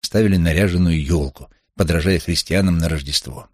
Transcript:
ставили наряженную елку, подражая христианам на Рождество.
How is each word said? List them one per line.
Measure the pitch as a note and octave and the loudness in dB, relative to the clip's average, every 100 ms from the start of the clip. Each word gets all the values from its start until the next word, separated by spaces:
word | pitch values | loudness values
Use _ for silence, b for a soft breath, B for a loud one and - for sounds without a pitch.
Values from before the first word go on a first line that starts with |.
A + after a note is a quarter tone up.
ставили | - G#2+ G#2+ F#2+ | -4 0 2 4
наряженную | E2+ D#2+ G2 F2 F2 E2 | 2 2 2 2 2 2
елку, | C#2+ E2 C#2 - - _ _ | 0 -2 -2 -8 -20 _ _
подражая | - E2+ E2 E2 F2+ | -4 0 0 2 0
христианам | - E2+ - F#2 F#2+ E2+ | 0 -4 -2 0 2 0
на | E2 | 0
Рождество. | D#2+ C#2 C#2+ - B1+ - | -4 -4 -6 -8 -16 -20